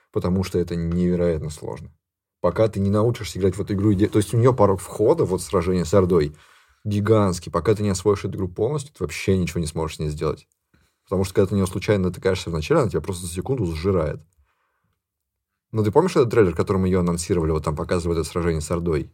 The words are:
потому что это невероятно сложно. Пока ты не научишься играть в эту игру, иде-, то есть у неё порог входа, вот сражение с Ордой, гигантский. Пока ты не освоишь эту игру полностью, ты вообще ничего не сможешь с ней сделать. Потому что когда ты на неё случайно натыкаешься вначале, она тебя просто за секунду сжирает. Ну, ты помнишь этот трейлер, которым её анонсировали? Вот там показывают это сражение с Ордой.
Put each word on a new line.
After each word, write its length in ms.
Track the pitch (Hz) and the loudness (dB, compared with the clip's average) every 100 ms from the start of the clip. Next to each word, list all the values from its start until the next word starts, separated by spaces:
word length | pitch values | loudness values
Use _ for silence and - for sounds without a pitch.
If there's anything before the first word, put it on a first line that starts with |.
| _ | _
потому 300 | 107 92 92 | -4 0 0
что 140 | 92 90 | 0 -2
это 160 | 87 | -2
невероятно 760 | 85 82 87 90 87 87 78 76 | -2 -2 0 2 2 0 0 -4
сложно. 420 | - - - - _ _ _ _ _ | -10 -12 -12 -14 _ _ _ _ _
Пока 280 | 90 87 110 | -2 2 0
ты 120 | 98 | 2
не 100 | 98 | 0
научишься 480 | 104 113 117 101 90 | 2 0 -2 -6 -2
играть 180 | 95 92 | 0 0
в 40 | |
эту 140 | 92 | -4
игру, 180 | 98 104 | 0 2
иде-, 160 | 95 107 | 4 2
то 100 | 110 | 2
есть 140 | 101 | 0
у 40 | 117 | 2
неё 160 | 127 | 4
порог 260 | 127 101 98 | 4 4 2
входа, 440 | - - 107 165 | -4 0 2 2
вот 180 | 104 90 | 2 -2
сражение 420 | - 98 87 90 | 0 0 2 0
с 80 | 80 | 2
Ордой, 400 | 101 90 90 73 - _ _ _ _ | 4 4 2 2 -4 _ _ _ _
гигантский. 680 | 107 104 104 110 101 87 - | -4 -2 4 4 4 0 -4
Пока 220 | 85 82 | -2 0
ты 80 | 104 | 0
не 80 | 104 | 0
освоишь 340 | 92 107 90 | 0 0 0
эту 120 | 101 95 | -2 -6
игру 120 | 92 | -6
полностью, 460 | 92 110 151 - | -4 -4 -4 -8
ты 100 | - | -8
вообще 320 | 92 - - 95 | -8 -4 0 0
ничего 240 | 87 87 | 0 -4
не 60 | 78 | -6
сможешь 300 | 82 80 - | -4 -6 -4
с 40 | |
ней 80 | 78 | -6
сделать. 400 | 76 78 - _ _ _ _ _ _ | -4 -4 -4 _ _ _ _ _ _
Потому 200 | _ 92 | _ -2
что 100 | 95 | 0
когда 140 | - 95 | 0 2
ты 60 | |
на 40 | 98 | 2
неё 80 | 95 | -2
случайно 380 | 101 - 104 92 | -2 0 0 0
натыкаешься 400 | - 92 95 - | -2 -2 -2 -4
вначале, 300 | 82 76 160 | -6 0 2
она 100 | 113 | 2
тебя 120 | 80 | -2
просто 240 | 78 90 90 | -4 -8 -8
за 60 | |
секунду 340 | 87 87 139 87 | -8 -6 -4 -4
сжирает. 540 | 78 90 95 78 82 - _ _ _ _ _ _ _ _ _ _ _ _ _ _ | -2 0 0 -2 -6 -14 _ _ _ _ _ _ _ _ _ _ _ _ _ _
Ну, 100 | 110 | -2
ты 80 | 107 | 2
помнишь 220 | 139 180 175 | 4 4 4
этот 140 | 120 | 4
трейлер, 240 | 117 95 | 4 4
которым 300 | 82 92 98 | 2 0 2
её 160 | 92 92 | 2 2
анонсировали? 500 | 87 82 - 90 78 | 2 0 0 0 0
Вот 140 | 80 | 0
там 100 | 78 78 | -2 -4
показывают 440 | 85 92 85 82 | -2 -2 0 -2
это 80 | 78 | -2
сражение 320 | 90 85 80 | -2 -2 -2
с 100 | 78 | -2
Ордой. 400 | 85 85 76 - | -4 -2 -2 -4